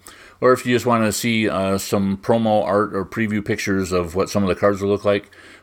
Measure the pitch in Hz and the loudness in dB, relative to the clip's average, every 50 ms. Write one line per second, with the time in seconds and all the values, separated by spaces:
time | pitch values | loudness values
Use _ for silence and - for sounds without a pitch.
0 | _ - - - - - - _ 123 127 127 120 - 123 123 117 - 123 117 113 | _ -20 -20 -20 -20 -20 -8 _ 2 2 2 2 2 0 0 0 2 2 2 2
1 | 110 107 98 - - 120 113 110 107 95 73 95 95 95 98 95 - - 117 104 | 2 0 0 -2 -2 0 0 2 0 0 0 0 0 0 0 -2 -2 -2 -2 0
2 | 98 98 98 95 - - 117 117 113 110 107 107 - 80 98 104 107 101 - 98 | 0 -2 -2 -2 0 0 0 2 2 2 2 2 2 2 2 2 0 0 -4 -6
3 | 92 - - 117 113 104 107 104 95 - 107 - - 104 98 95 95 87 92 90 | -6 -6 -4 -4 -2 -2 -2 -2 -2 -2 -4 -4 -2 -2 0 0 0 0 0 -2
4 | 87 82 82 95 90 - - 104 101 90 87 - 104 101 101 92 98 101 101 98 | -2 -2 -2 -2 -2 0 0 0 0 0 0 2 0 0 0 0 0 0 0 0
5 | - 104 101 101 - - - - - - - - | 2 0 0 0 -2 -8 -18 -20 -20 -20 -20 -20